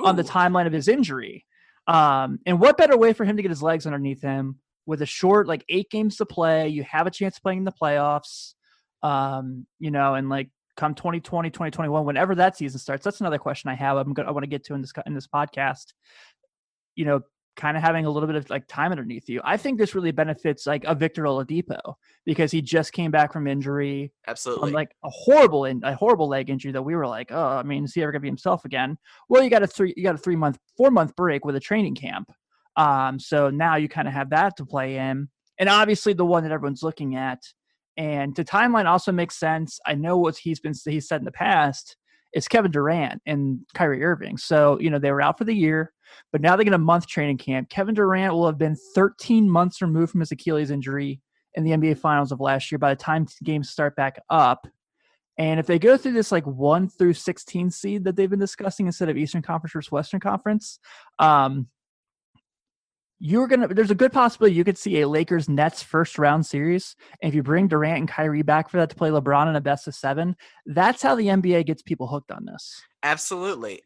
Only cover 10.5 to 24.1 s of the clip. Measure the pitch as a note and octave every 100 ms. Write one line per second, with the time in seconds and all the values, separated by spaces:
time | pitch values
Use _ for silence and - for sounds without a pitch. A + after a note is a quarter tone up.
10.5 | _ _ - D3+ D3 F3 E3+ - F3 E3
11.5 | - E3 - D#3 D3+ D3 C#3 F#3 F3+ F#3
12.5 | F#3+ C#3+ C3 - C#3 G3+ - F#3 D3 C#3+
13.5 | C#3 C3 B2+ C#3 C#3 C#3 C#3+ C#3+ C#3+ C#3+
14.5 | C#3 - C#3+ C3 - - D3 - D3 D3
15.5 | - C#3 C#3 - _ _ _ _ _ _
16.5 | _ _ _ _ - D3+ C#3 C#3 _ _
17.5 | - D3+ D#3 D#3+ E3 D#3 D3 D#3 D3+ C#3
18.5 | C#3 - - E3 E3+ A#2 A#2 - A#2+ -
19.5 | G#3 C#4+ B3 G#3+ F#3+ E3+ D3 D#3 D3+ D#3+
20.5 | C#3+ - D3 D3 D#3+ D#3+ E3 D3+ C3+ C3
21.5 | D#3+ - - - D3 _ _ - D#3+ D#3
22.5 | D#3+ C#3 D#3+ D#3 - E3 D3+ D3 D#3+ C#3+
23.5 | C#3 C#3 C#3+ C#3+ C#3 C#3+